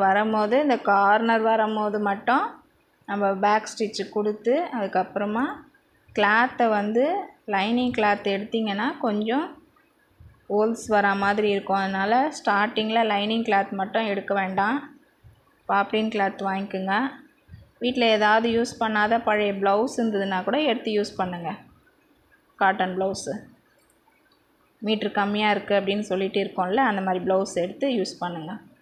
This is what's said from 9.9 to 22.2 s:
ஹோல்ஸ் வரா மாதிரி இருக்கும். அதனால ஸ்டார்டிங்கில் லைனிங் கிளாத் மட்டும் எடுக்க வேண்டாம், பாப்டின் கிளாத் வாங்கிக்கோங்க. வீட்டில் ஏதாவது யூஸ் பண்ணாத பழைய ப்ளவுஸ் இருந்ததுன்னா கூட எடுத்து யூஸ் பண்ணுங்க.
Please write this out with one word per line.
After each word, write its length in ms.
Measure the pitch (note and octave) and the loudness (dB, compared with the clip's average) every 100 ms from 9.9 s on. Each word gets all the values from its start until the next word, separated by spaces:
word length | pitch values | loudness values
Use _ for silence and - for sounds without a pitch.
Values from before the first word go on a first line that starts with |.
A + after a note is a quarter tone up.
| _ _ _ - _ - | _ _ _ -20 _ -4
ஹோல்ஸ் 360 | G3+ A3 A3+ - G#3 | 0 0 -2 0 2
வரா 180 | G3+ G3 | 2 2
மாதிரி 240 | G3 G#3 G#3 | 0 2 0
இருக்கும். 280 | G3 F#3+ G3 | 0 0 -2
அதனால 380 | F#3+ F#3+ G3+ A#3+ D4+ D4 | 0 -2 2 2 2 -2
ஸ்டார்டிங்கில் 680 | - G3+ G#3+ A3+ A3 A3+ A3 | 0 2 0 -2 0 0 2
லைனிங் 340 | G3+ G#3 A3+ A3+ | 0 0 -2 2
கிளாத் 240 | G3 G3 G3 | 0 0 -4
மட்டும் 300 | F#3+ A#3 A3 | -4 -2 -2
எடுக்க 220 | G3 F#3+ G3+ | -4 -2 -2
வேண்டாம், 360 | F#3+ F#3+ G3+ C#4 - - _ _ - _ _ _ - | 0 0 0 -2 -6 -20 _ _ -20 _ _ _ -2
பாப்டின் 420 | G3 G3+ A3 A3 A3 | 0 0 0 0 0
கிளாத் 320 | G3 G3 F#3+ | -2 -2 -4
வாங்கிக்கோங்க. 440 | F#3+ G3+ F#3+ F#3+ G3+ C4+ - - _ _ - - - | -4 -4 -6 -2 0 -2 -8 -20 _ _ -20 -20 -6
வீட்டில் 300 | A#3+ B3+ A#3 | -4 2 4
ஏதாவது 320 | G#3+ G#3+ A3 A#3 | 4 4 4 4
யூஸ் 180 | A3+ A#3+ - | 0 -2 -2
பண்ணாத 340 | A3 G#3+ G#3+ A3+ A3+ | -2 0 2 2 2
பழைய 260 | G#3 G#3 G3 | 0 0 0
ப்ளவுஸ் 340 | G3 G3+ C4 C4 | 2 2 0 -2
இருந்ததுன்னா 400 | A3+ G3+ G3 F#3 F#3 | -2 0 -2 -2 -2
கூட 100 | C4+ D#4 | 0 0
எடுத்து 200 | A#3+ A#3 G#3 | 0 0 -2
யூஸ் 160 | G#3 - | -2 -4
பண்ணுங்க. 300 | F#3 F3 E3 G3+ - _ _ _ _ _ | -4 -4 -8 -10 -16 _ _ _ _ _